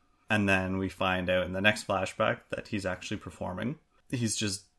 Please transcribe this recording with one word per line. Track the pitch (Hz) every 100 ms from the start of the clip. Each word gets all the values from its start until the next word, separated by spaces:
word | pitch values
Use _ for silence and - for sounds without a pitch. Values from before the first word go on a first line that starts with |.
| _ _ _
And | 107 101
then | 95 92 95
we | 95
find | - 95 92 90
out | 92 90
in |
the | 92
next | 104 107 -
flashback | 98 95 - 110 - -
that | - -
he's | 107 92
actually | 90 - 101
performing. | - - 95 92 113 151 _ _ _
He's | 123 113 -
just | 107 92 -